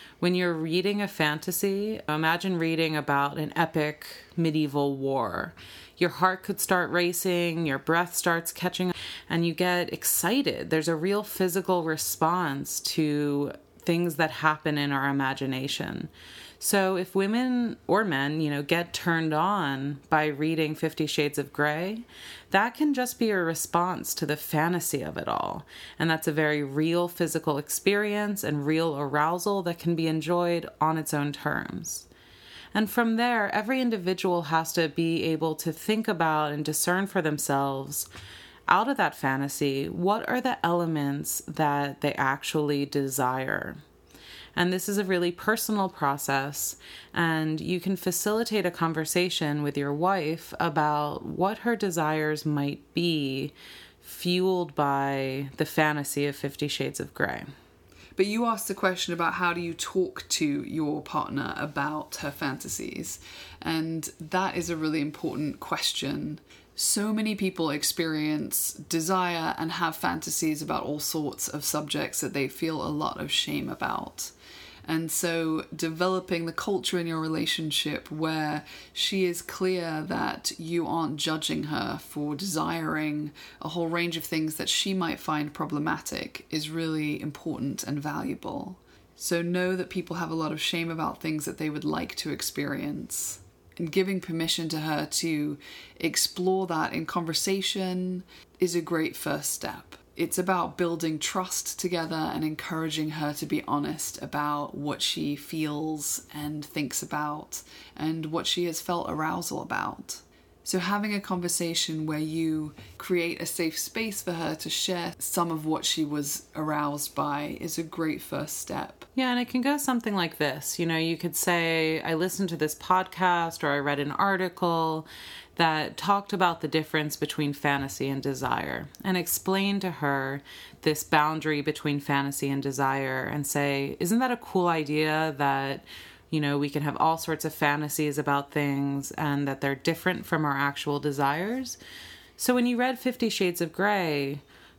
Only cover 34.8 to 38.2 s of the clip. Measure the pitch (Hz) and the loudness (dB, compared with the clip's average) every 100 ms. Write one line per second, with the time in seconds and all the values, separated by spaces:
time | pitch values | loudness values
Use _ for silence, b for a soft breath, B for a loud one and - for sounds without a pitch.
34.8 | 165 139 165 165 - 156 156 156 170 156 | 2 2 2 2 2 2 0 0 -2 -4
35.8 | - 220 220 180 160 156 151 147 151 151 | 0 0 2 2 4 4 2 0 0 0
36.8 | - 180 196 196 156 151 - 139 139 135 | 2 2 2 2 2 0 2 2 2 0
37.8 | 139 143 - B | -4 -6 -8 B